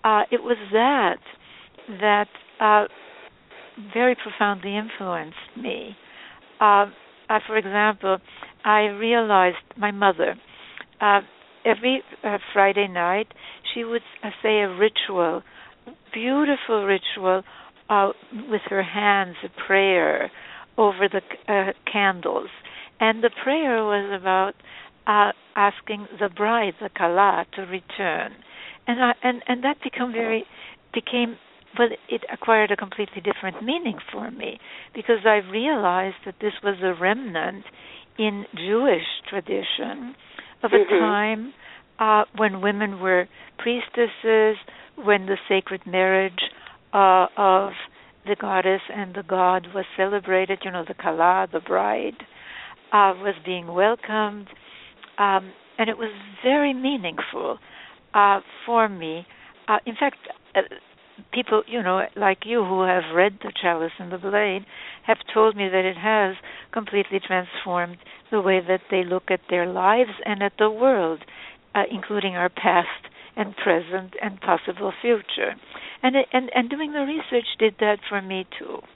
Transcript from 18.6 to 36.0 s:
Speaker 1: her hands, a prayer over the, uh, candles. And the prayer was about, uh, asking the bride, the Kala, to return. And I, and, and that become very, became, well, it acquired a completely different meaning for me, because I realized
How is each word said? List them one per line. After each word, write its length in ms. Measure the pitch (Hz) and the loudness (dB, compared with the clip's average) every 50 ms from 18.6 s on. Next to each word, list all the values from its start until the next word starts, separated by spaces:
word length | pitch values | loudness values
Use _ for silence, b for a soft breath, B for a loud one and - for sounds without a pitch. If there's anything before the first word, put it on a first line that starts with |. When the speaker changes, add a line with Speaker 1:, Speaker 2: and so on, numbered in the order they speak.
| - | -4
Speaker 1:
her 160 | - 202 196 190 | -4 -4 -2 -2
hands, 540 | 170 165 208 208 208 202 196 190 180 170 - - | -2 -4 0 2 2 2 2 0 -4 -8 -14 -14
a 220 | 190 _ - - | -14 _ -12 -2
prayer 640 | - 190 196 196 196 190 175 160 151 156 - - - B B B B B B B B _ | 2 4 4 4 6 4 4 4 2 2 0 -2 -6 B B B B B B B B _
over 300 | - 226 208 190 180 196 196 | 2 2 2 4 2 0 0
the, 120 | - 196 - - - - - - 214 | 0 -2 -6 -6 -18 -14 -6 -2 0
uh, 200 | 202 190 196 196 _ _ - | 0 0 -2 -6 _ _ -4
candles. 580 | - 214 202 196 190 180 165 160 - - - - - - - B B B B B B _ | -2 2 2 2 0 0 -4 -4 -4 -4 -6 -8 -16 -20 -20 B B B B B B _
And 240 | 233 220 220 226 226 | 2 2 2 2 0
the 80 | 233 - - - | 0 0 0 -2
prayer 420 | 269 277 320 320 277 240 226 220 | -2 0 0 0 0 0 0 0
was 340 | 208 208 202 196 202 202 190 | 0 0 -2 -2 -4 -8 -4
about, 360 | 180 190 185 185 190 196 - _ - B B B B B B _ _ | -2 0 2 2 2 0 -4 _ -20 B B B B B B _ _
uh, 260 | - 214 208 202 208 - _ _ _ _ | 2 4 4 4 4 2 _ _ _ _
asking 520 | - 202 202 196 - - - 214 202 208 - - - | 2 2 2 2 -2 -10 -10 -10 -10 -10 -16 -6 -4
the 100 | 208 202 | -4 -4
bride, 460 | 170 170 208 214 233 233 220 196 170 - | -2 -2 0 2 2 2 0 -2 -4 -6
the 80 | 220 196 | -12 -12
Kala, 560 | _ - 190 170 170 185 202 202 185 175 170 _ - | _ 0 0 2 4 6 6 4 4 2 -2 _ -8
to 80 | - 190 | -14 -10
return. 680 | 180 185 190 175 _ - - 202 175 156 165 - - - - - B B B B B B B B | -8 -10 -10 -10 _ -8 -4 -4 -2 -2 -2 -4 -8 -10 -18 -20 B B B B B B B B
And 160 | - 240 240 254 | -4 0 2 2
I, 100 | 240 240 - - | 2 2 2 0
and, 200 | 254 247 240 - | 0 0 0 -2
and 180 | - 247 247 247 | -4 -4 0 0
that 120 | 269 294 _ - | -2 -2 _ -6
become 300 | 269 - - 247 254 226 | -10 -6 -6 -6 -4 -4
very, 320 | 226 233 226 220 220 - B B B B B B B _ _ - | -4 -2 0 -2 -2 -4 B B B B B B B _ _ -8
became, 420 | 233 - - - 247 240 233 233 - _ - _ _ _ _ - - | -6 -6 -2 -2 -2 -2 -2 -4 -12 _ -20 _ _ _ _ 0 0
well, 100 | 240 226 - - _ - | 2 2 2 -6 _ -8
it 140 | 240 226 - - - | -8 -8 -6 -8 -12
acquired 380 | - - - 226 220 214 196 | -8 0 2 4 4 4 2
a 60 | 202 | 0
completely 440 | - 214 190 - - 208 196 - 196 | -4 -4 -10 -6 -6 -6 -6 -6 -8
different 420 | 170 202 190 - - 190 180 - 214 | -4 -4 -4 -4 -6 -8 -8 -8 -6
meaning 360 | 233 285 339 349 262 202 - - - | -6 -6 -4 -4 -6 -8 -8 -12 -14
for 200 | - 202 220 - | -12 -10 -10 -10
me, 280 | - - - - - - B B B B B B B | -12 -10 -12 -12 -12 -12 B B B B B B B
because 240 | - - - 233 214 190 | -12 0 2 2 4 6
I 100 | 220 214 208 190 185 | 4 4 4 2 -2
realized 640 | 190 214 240 294 311 247 202 180 175 185 | -4 -2 0 0 0 2 2 2 2 2